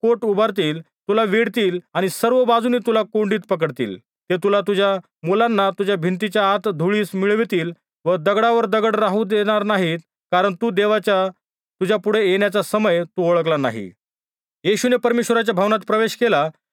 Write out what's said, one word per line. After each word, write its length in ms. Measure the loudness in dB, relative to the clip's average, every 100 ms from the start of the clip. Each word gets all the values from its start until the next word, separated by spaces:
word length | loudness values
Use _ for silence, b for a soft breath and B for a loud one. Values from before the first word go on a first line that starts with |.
कोट 220 | -2 0
उभारतील, 560 | 0 0 0 0 -4 -4
तुला 420 | -10 _ -4 0
वेढतील 560 | 0 0 0 0 -2 -2 -6
आणि 140 | -4 -2
सर्व 360 | 0 2 2
बाजूने 340 | 2 2 2 -2
तुला 240 | 0 0
कोंडीत 380 | 0 -2 0 -2 -2
पकडतील. 480 | -2 -2 -4 -6 -6
ते 380 | _ _ -6 -2
तुला, 240 | 2 0
तुझ्या 360 | 0 0 0 0 -6 _
मुलांना 460 | -2 2 2 2 0
तुझ्या 260 | 0 -2 -2
भिंतीच्या 560 | -2 -2 -2 0 0
आत 160 | 0 -2
धुळीस 420 | -2 -2 0 -2
मिळवितील 580 | -2 0 0 0 -2 -4 -8 _ _
व 120 | -2 -2
दगडावर 500 | 0 2 2 2 0
दगड 300 | 0 0 0
राहू 280 | 0 0
देणार 380 | -2 0 0 0
नाहीत, 360 | 0 0 0 -4 -8 _ _
कारण 220 | 0 0
तू 160 | 0 -2
देवाच्या, 560 | 0 0 0 0 0 0 -6 _ _ _ -6
तुझ्या 160 | -2 0
पुढे 280 | 0 0 2
येण्याचा 320 | 2 0 0
समय 400 | -2 0 2 0
तू 180 | -2 -2
ओळखला 340 | 0 2 2 0
नाही." 340 | 0 -4 -10 -16 _ _ _ _ _ _
येशूने 320 | -2 0 2 2
परमेश्वराच्या 580 | 2 0 0 0 0
भवनात 240 | 0 2 0
प्रवेश 380 | 0 0 -2 0
केला 320 | 0 2 0 -6 _